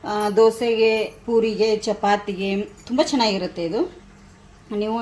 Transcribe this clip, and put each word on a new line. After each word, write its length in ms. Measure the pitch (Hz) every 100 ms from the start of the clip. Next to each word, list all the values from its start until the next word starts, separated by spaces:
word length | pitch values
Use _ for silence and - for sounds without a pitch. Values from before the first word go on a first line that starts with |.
ಆ, 240 | 202 208 208
ದೋಸೆಗೆ, 720 | 202 226 220 240 220 220 220
ಪೂರಿಗೆ, 720 | 208 - - 226 226 196 220 208
ಚಪಾತಿಗೆ 880 | 220 208 202 208 208 185 196 196
ತುಂಬ 380 | 208 - - 247
ಚೆನ್ನಾಗಿರುತ್ತೆ 600 | 311 269 220 190 180 -
ಇದು. 380 | 170 208 359 - - - - - - - -
ನೀವು 260 | 208 214 226